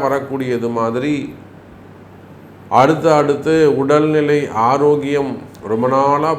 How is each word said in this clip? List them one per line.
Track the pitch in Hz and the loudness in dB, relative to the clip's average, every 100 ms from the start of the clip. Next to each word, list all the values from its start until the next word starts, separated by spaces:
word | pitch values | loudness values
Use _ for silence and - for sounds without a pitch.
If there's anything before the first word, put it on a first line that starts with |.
வரக்கூடியது | 139 139 120 135 127 117 117 117 | 0 -2 -4 -6 -4 -4 -4 -2
மாதிரி, | 113 120 143 143 131 - - - - - - - - - - - - - - 117 | -2 -2 -4 -4 -6 -14 -20 -20 -20 -20 -20 -20 -20 -20 -20 -20 -20 -20 -2 2
அடுத்து | 139 156 160 | 4 2 2
அடுத்து | 151 143 139 143 160 151 127 | 2 2 -2 0 2 2 2
உடல்நிலை | 139 147 151 156 147 147 123 107 113 | 2 2 2 0 0 0 -2 0 0
ஆரோக்கியம் | 139 147 143 135 143 139 - - - 101 | 2 2 2 0 -4 -4 -8 -14 -14 -6
ரொம்ப | 113 127 | -2 0
நாளா | 135 139 143 156 | 2 2 0 0